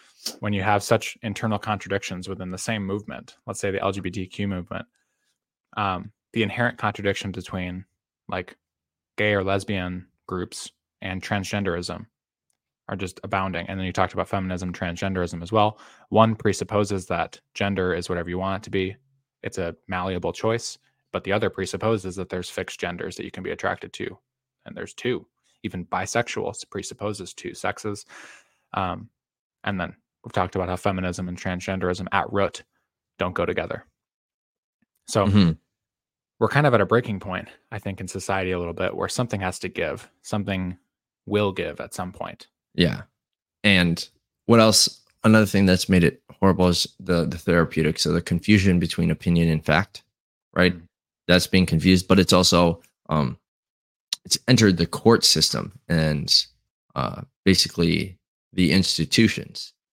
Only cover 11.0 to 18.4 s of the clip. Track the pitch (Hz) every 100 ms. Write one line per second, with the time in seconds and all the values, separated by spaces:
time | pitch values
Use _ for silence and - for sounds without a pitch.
11 | 95 92 - 104 92 104 95 85 87 87
12 | - _ _ _ _ _ _ _ - 101
13 | 95 - 101 98 95 87 85 95 92 -
14 | 90 92 90 101 92 90 90 87 90 85
15 | 98 92 87 85 87 110 107 - - _
16 | _ 110 113 107 107 95 95 104 101 98
17 | 90 85 - - _ - 101 95 90 87
18 | 85 87 85 90